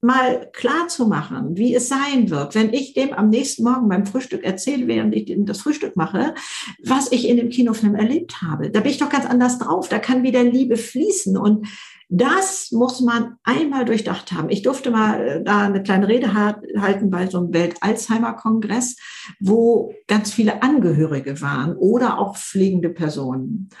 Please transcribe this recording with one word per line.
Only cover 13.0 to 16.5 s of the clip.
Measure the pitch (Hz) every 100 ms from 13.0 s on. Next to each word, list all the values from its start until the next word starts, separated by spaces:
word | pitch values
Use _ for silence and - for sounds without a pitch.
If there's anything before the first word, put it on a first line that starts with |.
man | 240 233 233 -
einmal | - 277 311 269
durchdacht | 240 220 - 185 -
haben. | 175 156
Ich | 196
durfte | 247 269 247
mal, | 226 214 214
äh, | - 151
da | 175 208
eine | 202 196
kleine | 196 190 202
Rede | 240 240
ha-, | 208 208